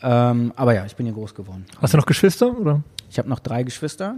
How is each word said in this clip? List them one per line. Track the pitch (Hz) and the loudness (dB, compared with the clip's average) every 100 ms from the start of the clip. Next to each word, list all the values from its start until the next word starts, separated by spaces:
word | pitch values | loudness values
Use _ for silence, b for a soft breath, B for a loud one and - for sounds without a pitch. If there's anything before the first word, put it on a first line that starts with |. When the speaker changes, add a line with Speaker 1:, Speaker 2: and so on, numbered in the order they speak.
Speaker 1:
Ähm, | 127 120 123 120 120 - | 0 4 4 2 -2 0
aber | 123 | 2
ja, | 107 | 2
ich | 101 | -2
bin | - | -8
hier | 117 | -8
groß | 107 107 | -8 -12
geworden. | - 98 92 92 - | -14 -16 -16 -18 -4
Speaker 2:
Hast | 151 | 4
du | 151 | 4
noch | |
Geschwister, | - 151 196 - 240 247 | 4 4 4 4 0 2
oder? | 170 147 147 - - | 0 0 -2 -16 -8
Speaker 1:
Ich | - | -6
hab | 120 | -4
noch | 123 | -6
drei | - 117 | -4 -4
Geschwister, | 123 - 156 - 190 | -4 -6 -10 -8 -10